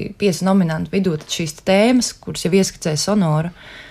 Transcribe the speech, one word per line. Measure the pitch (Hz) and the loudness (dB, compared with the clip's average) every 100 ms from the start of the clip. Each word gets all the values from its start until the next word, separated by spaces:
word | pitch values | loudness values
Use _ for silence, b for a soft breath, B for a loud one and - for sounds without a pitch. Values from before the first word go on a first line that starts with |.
| - | -8
piecu | - 202 160 185 | -4 -2 0 2
nominantu | 196 170 160 160 | 2 2 -2 -4
vidū, | 196 185 156 | -2 -2 -4
tad | - | -6
šīs | - 160 - | -8 -6 -6
tēmas, | - 190 226 254 226 - | 0 2 4 2 0 -6
kuras | - - 170 | -12 -6 0
jau | |
ieskicēja | 190 190 - 165 151 | 2 0 -2 -4 -4
Sonora, | - 214 170 151 165 - B B B | 0 0 2 0 -2 -8 B B B